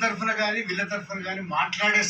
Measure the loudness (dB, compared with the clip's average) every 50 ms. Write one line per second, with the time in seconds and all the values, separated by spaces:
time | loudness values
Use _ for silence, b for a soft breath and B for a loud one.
0 | 2 0 0 0 0 0 0 2 2 0 0 -2 -2 -2 -2 -2 -2 -2 -2 -6
1 | -4 -6 -8 -6 -4 -6 -6 -6 -4 -2 0 0 0 0 0 0 2 4 4 4
2 | 4 2